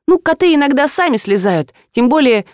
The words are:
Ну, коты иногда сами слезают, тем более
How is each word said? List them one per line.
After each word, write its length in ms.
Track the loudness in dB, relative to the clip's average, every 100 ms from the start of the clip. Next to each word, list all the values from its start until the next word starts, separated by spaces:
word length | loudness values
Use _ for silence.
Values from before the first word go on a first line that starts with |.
| -2
Ну, 120 | 0
коты 360 | 0 0 0
иногда 320 | 2 0 0 -2
сами 300 | -2 -2 -2
слезают, 560 | -2 -2 0 -2 -6 _ _
тем 180 | -2 0
более 340 | 2 2 0 -4